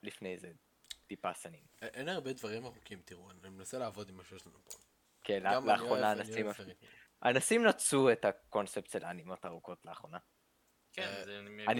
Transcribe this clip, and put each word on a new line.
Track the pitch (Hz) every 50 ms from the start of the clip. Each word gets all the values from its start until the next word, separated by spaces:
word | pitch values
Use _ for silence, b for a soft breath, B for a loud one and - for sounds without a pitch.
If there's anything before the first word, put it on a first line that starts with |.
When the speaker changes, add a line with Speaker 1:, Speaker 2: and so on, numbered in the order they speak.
| -
Speaker 1:
לפני | 104 - - - 95 92
איזה | 90 92 87 82 - _ _ _ _ _ - - _ _ -
טיפה | 101 - - 92 87
שנים. | - - 87 85 76 - _ _ -
Speaker 2:
א-, | -
אין | 113 - 123 139 160
הרבה | 190 175 139 131 131
דברים | 127 - 107 107 113 127
ארוכים, | 123 113 - - - 107 92 85
תראו, | - 90 85 87 98
אני, | 92 90 87
אני | 95
מנסה | 95 95 95 - - 131
לעבוד | 123 113 110 104 104 95
עם | 95 92
מה | 90
שיש | - - 92 - 87
לנו | - - _
פה. | - - - - _ _ _ _ _ _ _ -
Speaker 1:
כן, | - 104 98 92
Speaker 2:
גם | 98
Speaker 1:
לא-, | 101 127
Speaker 2:
אני | - 110
Speaker 1:
לאחרונה | 107 98 - - 110 107 107 107
Speaker 2:
אוהב, | 107 104
אני | 101 107
Speaker 1:
אנשים | 110 110 107
Speaker 2:
אוהב | 104 101
Speaker 1:
אפ-, | - 101
Speaker 2:
פרי | 95 -
טייל. | _ B B B B B B B - -
Speaker 1:
אנשים | 120 123 131 - - 220 233 233
נטשו | 220 214 - - - - 139 135 131
את | 117 - -
הקונספט | 104 95 - _ - - 107 101 95 - 104 92 -
של | - 101 -
האנימות | 85 90 90 80 90 92 90 -
הארוכות | 92 85 82 - - 90 - -
לאחרונה. | 80 - - - - - 90 _ _ _ _ _ _ _ _ _ _ _ _ _ _ -
Speaker 3:
כן, | - 190 -
Speaker 2:
אה, | 98 98 190
Speaker 3:
זה, | 196 - 208
אני | - 104
Speaker 1:
אני |
Speaker 3:
מבין. | 104 107 107 110 113 120